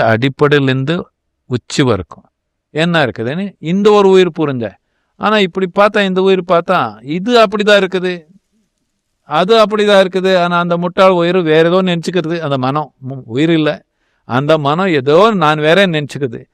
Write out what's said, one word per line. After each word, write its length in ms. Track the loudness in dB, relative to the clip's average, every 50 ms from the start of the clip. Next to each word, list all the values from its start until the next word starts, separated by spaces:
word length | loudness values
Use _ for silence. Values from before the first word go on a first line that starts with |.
| 2
அடிப்படையிலேருந்து 960 | 2 0 0 0 -2 -2 0 0 2 2 2 0 0 -2 -2 -4 -4 -6 -6 -8 -12 _ _ _ _ _ _ _ -8
உச்சி 320 | -8 -8 -8 -6 -4 -2 0
வரைக்கும் 440 | 0 0 -2 -4 -10 -18 -20 _ _ _ _ _ _ _ _ _ _
என்ன 340 | -6 -4 -2 0 0 0 0
இருக்குதுன்னு 480 | 0 -2 -4 -6 -6 -6 -6 -8 -10 -12 _
இந்த 320 | -6 -4 -2 0 2 4
ஒரு 180 | 4 4 4 4
உயிர் 280 | 4 4 4 2 0 -4
புரிஞ்ச. 340 | -4 -4 -4 -4 -6 -8 -10 _ _ _ _ _ _ _ _
ஆனா 220 | -6 -4 -2 0 0
இப்படி 280 | 0 -2 -2 -4 -6 -2 0
பார்த்தா, 300 | 2 0 2 2 0 -2
இந்த 180 | -2 -2 0 0
உயிர் 200 | 0 0 0 0 0
பார்த்தா 300 | 0 0 0 0 -2 -2 -2 -4 -8 -10 -12
இது 300 | -8 -8 -6 -2 0 2 2
அப்படிதான் 420 | 2 2 0 0 2 2 2 2 2
இருக்குது, 320 | 0 -4 -4 -4 -6 -6 -8 -12 _ _ _ _ _ _ _ _ _ _ _ _ _ _ _ _ _ _ _ _ -4
அது 240 | -2 -2 0 2 4
அப்படிதான் 460 | 4 2 2 0 0 0 2 4 4 2
இருக்குது. 320 | 2 0 -2 0 0 0
ஆனா 220 | 0 0 0 0 -2
அந்த 180 | -2 -2 -2
முட்டாள் 340 | -2 -4 -2 0 2 4 4
உயிர் 300 | 4 2 2 0 0 0 0
வேற 260 | 2 2 4 4 4
ஏதோ 140 | 2 0 0
நினைச்சுக்கிறது, 560 | 0 -2 -4 -4 -4 -4 -4 -4 -4 -6 -6
அந்த 200 | -4 -4 -4 -2
மனம் 360 | -2 -2 -4 -4 -6 -8 _ _ -16 -14
மு-, 140 | -14 -14 -12
உயிர் 260 | -8 -4 -2 0 0
இல்ல, 340 | 0 0 0 -2 -4 -6 _ _ _ _ _ _ _ _ _ -6
அந்த 300 | -4 -2 0 0 0 0
மனம் 280 | 0 0 -2 0 0
ஏதோ 480 | 0 -2 -2 0 2 4 4 4 4 2
நான் 240 | 2 0 0 0 0
வேற 280 | 2 2 2 2 2
நினைச்சுக்குது. 540 | 2 0 -4 -6 -8 -8 -8 -8 -8 -8 -10 -16 _